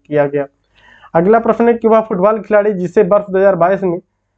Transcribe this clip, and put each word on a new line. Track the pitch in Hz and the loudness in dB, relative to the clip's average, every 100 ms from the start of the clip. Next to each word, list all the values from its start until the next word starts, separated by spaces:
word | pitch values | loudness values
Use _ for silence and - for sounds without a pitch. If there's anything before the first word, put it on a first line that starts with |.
किया | - 147 143 | -6 -2 -2
गया। | 143 139 _ _ _ _ _ - | -4 -8 _ _ _ _ _ -6
अगला | 165 180 226 | -2 2 2
प्रश्न | 226 214 233 | 0 0 0
है | |
कि | 233 220 | 0 2
वह | 220 | 0
फुटबॉल | 220 185 202 220 | 0 -2 0 -2
खिलाड़ी | - 208 208 | -2 0 0
जिसे | 190 180 220 | -4 -2 0
वर्ष | 185 202 202 | 2 0 0
दो | 190 | 0
हज़ार | 196 180 | 0 2
बाईस | 175 190 | 0 0
में | 190 175 _ _ _ | -4 -6 _ _ _